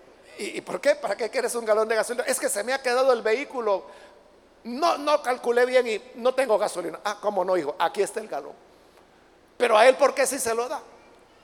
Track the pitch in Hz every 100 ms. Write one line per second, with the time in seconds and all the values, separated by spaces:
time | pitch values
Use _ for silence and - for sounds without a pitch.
0 | - - - - 208 - - 185 277 302
1 | 190 202 220 262 254 240 220 214 220 220
2 | 202 247 294 247 277 202 220 262 247 247
3 | 269 240 214 233 277 262 214 190 - -
4 | - - _ _ _ _ 226 247 339 294
5 | 294 294 247 247 240 240 254 254 240 202
6 | - - 240 254 262 208 180 175 170 160
7 | 208 208 202 202 185 185 143 - 170 208
8 | 190 226 220 143 143 - - _ _ _
9 | _ _ _ _ _ - 240 214 247 262
10 | 269 262 254 269 233 233 254 294 - -
11 | - - _ _